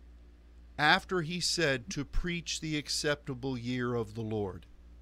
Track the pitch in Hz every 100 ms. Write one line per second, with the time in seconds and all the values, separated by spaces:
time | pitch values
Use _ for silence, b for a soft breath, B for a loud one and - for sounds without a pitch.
0 | - - - - - - - - 151 185
1 | - 185 156 175 - - 151 127 147 147
2 | 135 - 180 170 - - 160 151 - -
3 | 151 147 - 123 135 123 120 127 123 120
4 | 107 110 107 110 98 87 - - - -